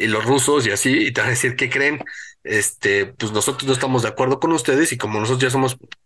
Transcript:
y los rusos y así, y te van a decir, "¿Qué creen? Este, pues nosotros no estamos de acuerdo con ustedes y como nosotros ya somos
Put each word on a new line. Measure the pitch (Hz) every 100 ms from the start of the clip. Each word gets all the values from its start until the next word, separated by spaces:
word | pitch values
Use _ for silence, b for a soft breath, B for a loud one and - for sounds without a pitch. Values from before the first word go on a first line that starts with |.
y | 110
los | 107 113
rusos | 139 151 147 113
y |
así, | 101 131 135 107
y |
te | 120
van | 110
a |
decir, | 123 127 123
"¿Qué | 127
creen? | 135 143 147 - B B B
Este, | - 104 - - 104 101 98
pues | - 110
nosotros | 107 143 131 135
no |
estamos | 127 135 127
de | 110
acuerdo | - 131 139
con | 165
ustedes | 160 147 135 160
y | 123
como | 107 107
nosotros | 110 131
ya | 131
somos | 135 131 127 - -